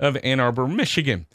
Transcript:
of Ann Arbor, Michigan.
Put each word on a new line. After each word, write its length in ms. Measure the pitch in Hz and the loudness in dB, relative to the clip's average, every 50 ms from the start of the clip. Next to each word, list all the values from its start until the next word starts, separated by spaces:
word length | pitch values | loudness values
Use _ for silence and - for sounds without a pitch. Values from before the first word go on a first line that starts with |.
of 160 | 139 143 131 - - | 0 0 0 0 0
Ann 160 | 127 131 131 | 0 2 2
Arbor, 260 | 123 123 117 127 127 | 2 2 2 0 0
Michigan. 600 | 135 180 233 - - - 165 151 139 107 90 80 - | 0 0 0 -2 0 0 0 0 0 -2 -2 -6 -10